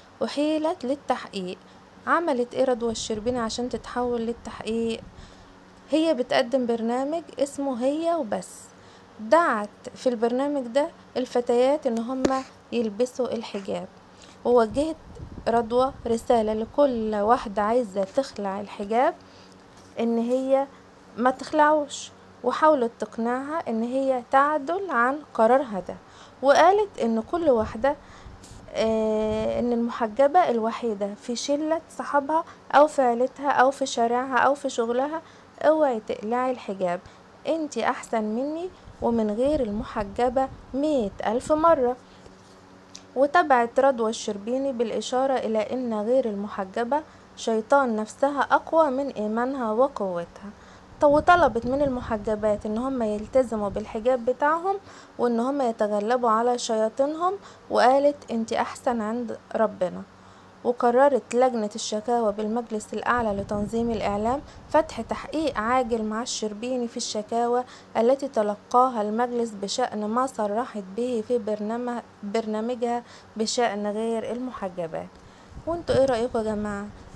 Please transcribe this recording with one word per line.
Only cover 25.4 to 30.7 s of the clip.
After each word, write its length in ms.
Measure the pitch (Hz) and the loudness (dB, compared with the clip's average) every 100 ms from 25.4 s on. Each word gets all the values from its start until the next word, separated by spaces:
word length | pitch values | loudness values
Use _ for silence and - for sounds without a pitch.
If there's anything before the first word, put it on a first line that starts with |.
| 220 262 254 196 - | 4 4 2 -6 -8
ده، 80 | 185 - - - - | -12 -16 -20 -20 0
وقالت 560 | 262 277 330 415 403 - | 4 6 8 6 2 -2
إن 240 | 233 226 | 0 0
كل 280 | 220 339 330 | -2 0 2
واحدة، 460 | 233 214 220 269 285 - - - - - - - | 2 0 -2 -2 -2 -8 -20 -20 -20 -20 -20 -8
آه، 880 | - 220 220 220 214 220 220 220 226 | -2 0 0 0 0 0 -2 -2 -2
إن 120 | 240 | 0
المحجبة 640 | 233 233 - 226 214 277 359 320 | 0 -2 -2 -2 2 4 6 4
الوحيدة 640 | 233 226 | 2 -2